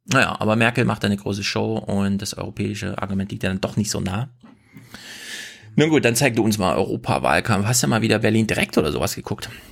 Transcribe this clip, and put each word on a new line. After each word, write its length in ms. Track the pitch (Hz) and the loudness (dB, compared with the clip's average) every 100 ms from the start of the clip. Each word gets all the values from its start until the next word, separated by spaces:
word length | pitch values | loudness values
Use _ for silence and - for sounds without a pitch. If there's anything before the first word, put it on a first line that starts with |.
| - | 0
Naja, 300 | 131 87 - | 2 2 0
aber 160 | 104 110 | 0 2
Merkel 300 | 117 120 117 | 2 2 0
macht 180 | 104 | 0
eine 140 | 104 101 | 0 -2
große 260 | 101 101 | -2 -4
Show 320 | 98 110 107 110 | -2 -2 -2 -2
und 460 | - 101 98 98 | -2 0 0 -2
das 100 | 98 | -4
europäische 640 | - 95 - 101 101 98 98 | -8 -10 -4 -4 -4 -6 -6
Argument 340 | 98 - 196 | -4 -4 -4
liegt 120 | 110 | -4
ja 80 | 95 | -2
dann 100 | 95 | -2
doch 160 | - - | -2 -2
nicht 140 | 101 | -2
so 100 | - | -2
nah. 300 | 98 98 127 - - - _ - - - - - - - - - 107 110 | -2 -4 -6 -10 -20 -20 _ -20 -20 -20 -18 -16 -14 -14 -14 -18 -4 2
Nun 140 | 156 | 4
gut, 160 | 151 117 | 6 4
dann 100 | 120 | 4
zeig 180 | 139 113 | 2 4
du 60 | |
uns 140 | 107 107 | 2 2
mal 180 | 92 78 | 2 2
Europawahlkampf. 880 | 101 110 - 67 64 82 - 98 104 | 0 -2 -2 0 2 2 2 0 2
Hast 160 | 123 | 2
du 40 | 143 | 2
mal 140 | 113 | 2
wieder 180 | 110 110 | 2 2
Berlin 260 | 107 113 107 | 4 2 2
direkt 320 | - 202 - | 0 0 0
oder 120 | 76 | 0
sowas 220 | 67 95 | 0 -2
geguckt? 360 | - - - - - - | -4 -6 -8 -8 -14 -8